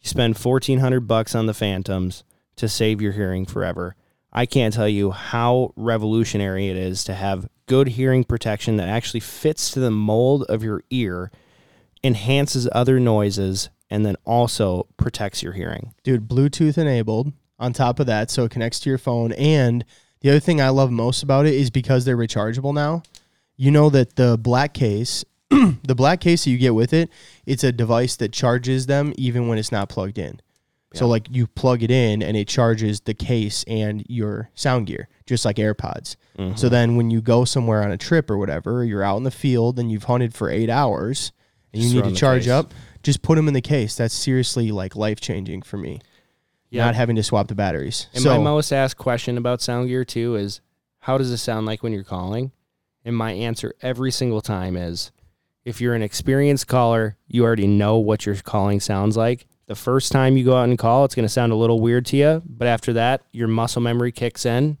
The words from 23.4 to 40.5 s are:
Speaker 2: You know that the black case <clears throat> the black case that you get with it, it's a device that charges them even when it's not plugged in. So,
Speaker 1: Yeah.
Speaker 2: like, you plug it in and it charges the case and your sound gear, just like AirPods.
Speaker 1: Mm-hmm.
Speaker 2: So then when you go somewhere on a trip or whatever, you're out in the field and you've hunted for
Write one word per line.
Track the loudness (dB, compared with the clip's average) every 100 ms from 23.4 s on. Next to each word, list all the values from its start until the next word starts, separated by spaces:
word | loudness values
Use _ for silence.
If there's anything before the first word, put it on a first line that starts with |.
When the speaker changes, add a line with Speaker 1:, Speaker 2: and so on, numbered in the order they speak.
| _ 0
Speaker 2:
You | 4
know | 8 8
that | 6 2 4
the | 4 4
black | 2 2 0
case | 0 0 0 -2 -6 -10 _ _
<clears throat> | 4 4 2
the | -2
black | 2 4 4
case | 4 2
that | 2
you | 2
get | 4
with | 4 4
it, | 2 0 -6 -20 _ -6
it's | 0
a | 0
device | 0 0 2 0 -2
that | -4
charges | 0 0 0 0 -2 0
them | 0 -2 -2
even | -2 0 -2
when | -2
it's | -2
not | -4 -4
plugged | -6 -6 -6
in. | -10 -12 _ _ _ _ _
So, | -2 0
Speaker 1:
Yeah. |
Speaker 2:
like, | 0 -2
you | -2 -2
plug | 0 0 2
it | 2
in | 2 2 0
and | -2 -2
it | -2
charges | 0 2 2 0 -4
the | -6
case | -8 -2 -2 -2 -6 -6
and | -4 -4 -6 -8
your | -6 -4 -6 -10
sound | -6 -2 0 -2
gear, | -8 -12 _ -4
just | -2
like | 0 0
AirPods. | -2 -2 -6 -8 -12 -18 _ -8
Speaker 1:
Mm-hmm. | -6 0
Speaker 2:
So | 2
then | 4 4 2
when | 2
you | 0
go | 2 2
somewhere | 4 0 0 0
on | 0
a | -4
trip | 0 0 2
or | -2
whatever, | -2 -4 -4 -2
you're | 0 0
out | 0 0
in |
the | -2
field | -2 0 2 2 0
and | -2
you've | -4
hunted | 0 0 0
for | -2 -4